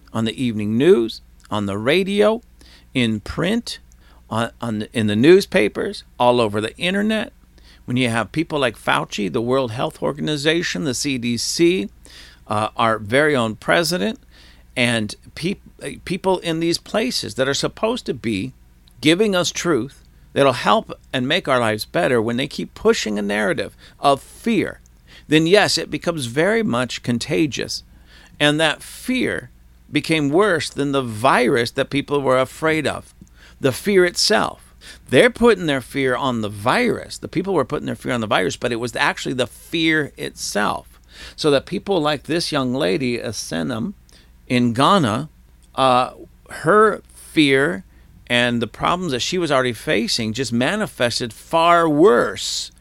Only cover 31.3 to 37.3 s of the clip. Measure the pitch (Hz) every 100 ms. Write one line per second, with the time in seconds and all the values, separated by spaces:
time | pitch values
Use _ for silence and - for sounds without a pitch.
31.3 | 185 247 131 117 - 135 139 135 147 131
32.3 | 127 127 - 160 156 131 90 - - -
33.3 | - - - 135 123 - 196 180 - -
34.3 | 208 - - - - - - - 127 233
35.3 | - 233 196 170 139 117 147 131 123 135
36.3 | 117 104 104 110 185 247 110 - - -